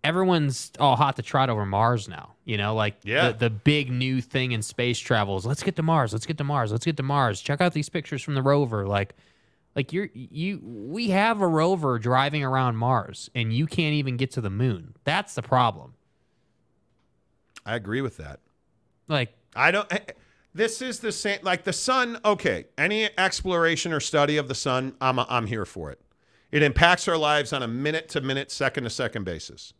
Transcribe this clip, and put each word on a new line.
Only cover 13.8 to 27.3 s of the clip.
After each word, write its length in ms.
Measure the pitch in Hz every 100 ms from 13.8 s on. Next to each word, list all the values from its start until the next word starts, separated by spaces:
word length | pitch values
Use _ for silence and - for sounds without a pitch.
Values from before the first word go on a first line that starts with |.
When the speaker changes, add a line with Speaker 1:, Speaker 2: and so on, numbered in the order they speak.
| 156
Speaker 1:
even 220 | 151 135 120
get 160 | 131
to 80 | -
the 100 | 104
moon. 440 | 101 127 95 80 -
That's 300 | - 175 208
the 80 | -
problem. 520 | - 127 120 78 64 _ _ _ _ _ _ _ _ _ _ _ _ _ _ _ _ -
Speaker 2:
I 120 | - 117
agree 240 | 98 120
with 160 | 131 -
that. 240 | 73 69 _ _ _ _ _ _ -
Speaker 1:
Like, 260 | 147 120 _ _
Speaker 2:
I 160 | 113 143
don't, 220 | 190 214
eh, 80 | 196 - - _ _ _
this 280 | 160 220 226
is 160 | 254 226
the 120 | 226
same, 260 | - 208 202
like, 200 | 185 180
the 80 | 196
sun, 460 | 185 - 262 240 233
okay, 420 | 214 208 151 87 - -
any 320 | 165 214 214 -
exploration 720 | 185 - 185 170 165 160 170
or 80 | 156
study 380 | - 151 143 151
of 100 | 131
the 60 |
sun, 400 | 135 139 127 131 -
I'm, 200 | 131 127
I'm 260 | - 120 107
here 180 | 110
for 260 | 92 95 76
it. 80 | 69 _ _ _ _ _
It 140 | 147
impacts 420 | 147 131 170 180 -
our 100 | 165
lives 360 | 147